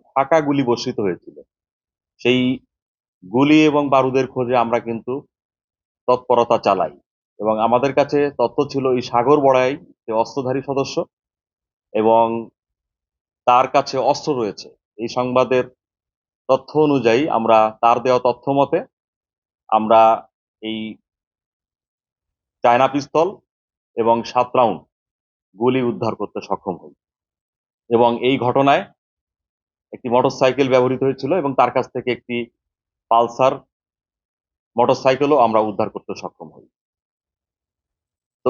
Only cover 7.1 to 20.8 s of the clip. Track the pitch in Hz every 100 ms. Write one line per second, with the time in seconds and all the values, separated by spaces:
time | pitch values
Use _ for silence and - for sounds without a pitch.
7.1 | _ _ - 107 110 113 123 135 139 143
8.1 | 147 143 139 117 - 139 135 131 127 123
9.1 | 120 120 151 139 131 127 151 - _ -
10.1 | 110 117 - 127 135 135 135 135 - 185
11.1 | _ _ _ _ _ _ _ _ 107 110
12.1 | 113 113 113 110 _ _ _ _ _ _
13.1 | _ _ _ - 123 131 143 139 135 123
14.1 | 147 - 131 107 - - _ _ - 113
15.1 | 127 127 127 120 127 123 _ _ _ _
16.1 | _ _ _ - 135 - 151 151 139 120
17.1 | 117 156 113 113 110 110 110 117 120 127
18.1 | 123 123 120 - 139 135 170 262 _ _
19.1 | _ _ _ _ _ - 110 107 113 113
20.1 | 110 - _ _ _ 110 110